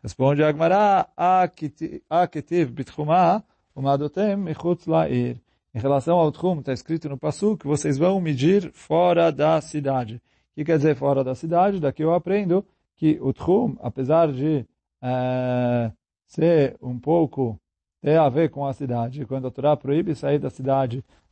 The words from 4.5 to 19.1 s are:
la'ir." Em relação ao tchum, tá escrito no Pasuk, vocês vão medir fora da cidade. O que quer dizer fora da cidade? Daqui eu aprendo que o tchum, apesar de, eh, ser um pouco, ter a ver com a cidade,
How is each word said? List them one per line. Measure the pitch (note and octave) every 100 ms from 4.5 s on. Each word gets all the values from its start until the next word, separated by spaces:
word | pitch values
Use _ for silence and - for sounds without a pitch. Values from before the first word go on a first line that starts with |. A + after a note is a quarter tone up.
| D#3 E3+ F3 -
la'ir." | D#3+ D#3+ B2 B2 B2 _ _ _
Em | A#2
relação | C3+ C#3 D#3+ F3
ao | D#3
tchum, | - F3+ E3+
tá | C3+
escrito | B2+ - D#3+ D#3
no | C#3
Pasuk, | D3+ - G3+ G#3 C#3
vocês | D3 D#3 C3+
vão | F3 G3
medir | E3+ C3 D3 G3+ F3+
fora | _ - D#3+ F3+ E3+ E3
da | C3+ D3+ D#3+
cidade. | D#3 D3+ C3+ C3 A2+ A#2+
O | _ _ _ -
que | D3+
quer | D#3+
dizer | D#3 C3+
fora | C#3+ C3+
da | C3
cidade? | C3 E3 E3+ G3 G3
Daqui | C#3+ -
eu | D#3
aprendo | F3 E3+ G3+ F#3+ F3+ - _ _ _
que | D#3 -
o | C3+
tchum, | - - F#3 B3 -
apesar | B2 - C3 D#3+ E3
de, | B2+ D3+ D3+ A2 _ _ _
eh, | B2+ B2+ B2+ B2+ B2+ B2 B2 A#2+ A#2 - _ _ _
ser | - D#3+ E3 C#3 -
um | B2+ B2
pouco, | C#3+ E3+ D#3 - B2 G#2 _ _ _ _
ter | D3 D#3
a | D3
ver | C3 E3
com | C#3 C#3
a |
cidade, | B2+ C3+ A#2+ A#2